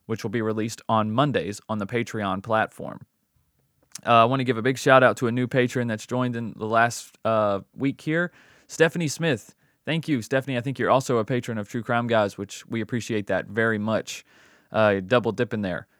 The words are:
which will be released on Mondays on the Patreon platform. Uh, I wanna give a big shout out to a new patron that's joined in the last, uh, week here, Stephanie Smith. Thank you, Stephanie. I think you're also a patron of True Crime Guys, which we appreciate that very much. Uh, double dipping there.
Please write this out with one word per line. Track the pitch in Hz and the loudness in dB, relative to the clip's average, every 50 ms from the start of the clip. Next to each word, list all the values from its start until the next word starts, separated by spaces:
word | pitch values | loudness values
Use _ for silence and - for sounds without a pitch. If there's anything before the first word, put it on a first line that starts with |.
| _ | _
which | - 113 - - | -8 -8 -6 -6
will | 110 | -4
be | 98 117 110 | -4 -2 -2
released | 110 107 110 107 113 - - - - | -2 -2 -2 -4 -4 -6 -8 -4 0
on | 113 110 107 107 | 0 2 2 2
Mondays | 107 127 147 147 117 104 78 92 101 - - - | 2 2 2 2 2 0 -2 -4 -6 -10 -8 -6
on | 110 104 | -6 -4
the | 101 | -4
Patreon | 95 123 120 117 - - 113 104 95 92 98 - | -4 -4 -4 -4 -4 -4 -4 -4 -4 -4 -4 -2
platform. | 113 110 110 107 - - - - 64 - - - - _ _ _ _ _ _ _ _ _ _ _ _ _ _ _ _ - - - | 0 0 0 0 0 -4 -8 -12 -12 -12 -14 -18 -20 _ _ _ _ _ _ _ _ _ _ _ _ _ _ _ _ -20 -8 0
Uh, | - 120 117 113 | 4 6 6 6
I | |
wanna | 120 131 135 127 | 6 4 2 0
give | 123 120 | 0 0
a | 113 110 | 0 0
big | 131 135 - | 0 -2 2
shout | - 143 135 131 127 | 6 6 8 8 8
out | 120 - - | 6 4 2
to | 127 | 0
a | 117 117 | -2 0
new | 127 127 | 0 -2
patron | 120 - 135 123 123 - 127 120 120 | 0 2 2 2 2 0 -2 -2 -2
that's | 110 107 - | -4 -6 -6
joined | - 127 127 127 123 117 | -4 -2 -2 -2 -2 -4
in | 117 117 104 - | -6 -8 -10 -8
the | - 107 | -8 -6
last, | 107 113 113 117 117 117 - - - - _ - | 0 2 2 2 2 0 -4 -12 -16 -16 _ -2
uh, | 110 113 110 107 104 101 95 95 - _ | 0 2 2 2 2 0 -2 -4 -8 _
week | - 127 139 - - | -4 -4 -4 -4 -4
here, | - 156 156 170 175 170 - _ _ _ _ _ _ - | -6 -4 -2 -2 -2 -4 -6 _ _ _ _ _ _ -10
Stephanie | - - 160 165 - 185 170 139 | 0 2 2 2 2 0 -2 -2
Smith. | - - 160 165 131 - - - _ _ _ _ _ _ _ | -2 -2 -2 -2 -2 -2 -4 -10 _ _ _ _ _ _ _
Thank | - 156 165 - 160 | -4 -4 -4 -2 -2
you, | 147 120 | -2 -2
Stephanie. | 107 - - 131 120 139 131 120 | -2 -2 -2 -2 -2 -2 -4 -4
I | |
think | 110 139 127 - | -4 -4 -4 -2
you're | 117 87 | 2 2
also | 117 131 127 - 127 113 | 4 2 2 2 0 0
a | 104 | 0
patron | - 123 123 - - 117 107 | 0 -2 -4 -4 -4 -6 -8
of | 101 - | -8 -8
True | - 120 110 | -8 -8 -4
Crime | - 120 117 120 117 | -2 -2 -2 0 2
Guys, | 113 110 104 101 - | 2 2 2 0 -2
which | - 101 - - - - | -6 -10 -12 -12 -14 -14
we | - 113 113 | -10 -8 -8
appreciate | 107 - 127 117 101 - 117 107 101 - | -6 -4 -6 -6 -6 -4 -4 -4 -4 -2
that | 95 90 - | -4 -4 -4
very | - 101 113 113 113 110 104 | -4 -2 -2 0 0 0 -2
much. | 104 110 110 104 - - - - - _ _ _ _ _ _ _ _ _ - | -2 -2 -2 -2 -4 -6 -10 -14 -16 _ _ _ _ _ _ _ _ _ 0
Uh, | 110 110 104 101 | 2 4 4 4
double | 98 92 92 123 123 110 117 | 2 0 2 2 2 2 0
dipping | 101 - 120 - - 110 101 | -2 -2 -2 -4 -4 -4 -4
there. | 92 85 - - - _ _ | -4 -6 -6 -10 -14 _ _